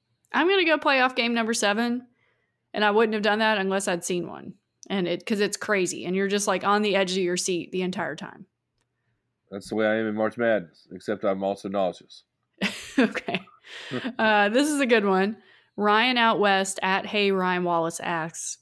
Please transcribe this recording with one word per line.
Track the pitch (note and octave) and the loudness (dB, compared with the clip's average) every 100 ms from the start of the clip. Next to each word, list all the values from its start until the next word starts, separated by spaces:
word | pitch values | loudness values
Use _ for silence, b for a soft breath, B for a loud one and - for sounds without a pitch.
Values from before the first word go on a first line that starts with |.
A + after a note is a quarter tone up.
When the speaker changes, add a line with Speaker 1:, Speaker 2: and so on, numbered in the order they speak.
| _ _ _ | _ _ _
Speaker 1:
I'm | A#3+ E4+ | 0 4
gonna | G4 | 4
go | E4 D4+ | 4 2
playoff | D4+ C4+ B3+ | 2 2 2
game | B3+ A#3 | 0 0
number | A#3 A3 | 0 0
seven, | A3+ G3+ G#3 A#3+ B3 - _ _ _ _ _ _ | 0 0 0 -2 -4 -8 _ _ _ _ _ _
and | - | 0
I | G#3 | 2
wouldn't | G#3 A3+ | 4 2
have | G#3+ | 2
done | G#3 G#3+ | 0 2
that | A3 G#3 | 2 2
unless | F#3+ G3 G3 | 0 -2 -2
I'd | F3 | -4
seen | - F3+ E3 | -2 -4 -6
one. | C#2 - - _ _ - | -12 -16 -18 _ _ -6
And | G3 F3 | -2 -2
it, | F3 | -4
'cause | - G3+ | -4 -2
it's | G3+ - | -2 -2
crazy, | - G3 F3+ D3 | -2 0 0 -4
and | D#3 F#3+ | -4 -2
you're | G3 | 0
just, | G3+ G3+ | 0 0
like, | F#3 | 0
on | G3 G#3 | 0 2
the | G#3 F#3+ | 2 0
edge | F#3 | 0
of | F#3+ | 0
your | F3 F3+ | 0 -2
seat | - F3 - | -2 -4 -4
the | F3+ | -4
entire | F#3 F#3+ D3+ D#3 | -4 -4 -8 -8
time. | - - F#3 _ _ _ _ _ _ _ _ _ _ | -14 -16 -20 _ _ _ _ _ _ _ _ _ _
Speaker 2:
That's | G2 - | -14 -6
the | A2 | 0
way | G#2+ | 2
I | A2 | 2
am | A2 | -2
in | |
March | G#2+ A2 A#2+ | -2 -2 0
Madness, | A#2 G#2+ E2 _ _ | 2 2 -2 _ _
except | F2+ - G2+ | -12 -8 -2
I'm | G2+ F#2+ | -2 -2
also | G2 G2 G2+ | -2 -4 -4
nauseous. | G2 F#2 F2 - - _ _ _ _ | -2 -2 -4 -16 -20 _ _ _ _
Speaker 1:
<laughs> | G3+ - - - | -6 -6 -4 0
Okay. | G#3+ - - F#3 | 0 0 -6 -8
Speaker 2:
<laughs> | - _ B B B B3 B3 A3+ | -8 _ B B B -6 -6 0
Speaker 1:
Uh, | A3 G#3 G3+ | 2 4 4
this | A#3+ D4 | 2 2
is | C#4+ | 0
a | B3+ | 2
good | A#3 | 4
one. | G3+ F#3 G3+ A3 b b b - | 4 2 0 -4 b b b -2
Ryan | G#3 G#3+ B3+ A#3+ | 2 4 4 4
Out | A3+ F#3+ | 2 4
West | G3+ F#3+ F#3+ - | 4 2 0 -2
at | F#3+ F#3+ | -2 -2
Hey | G3 G#3+ G3+ | -2 0 2
Ryan | F#3+ F#3 F3+ | 2 0 0
Wallace | F3 E3+ E3 E3 | 2 0 0 -4
asks, | - E3+ E3 - - - | -4 -4 -6 -8 -12 -10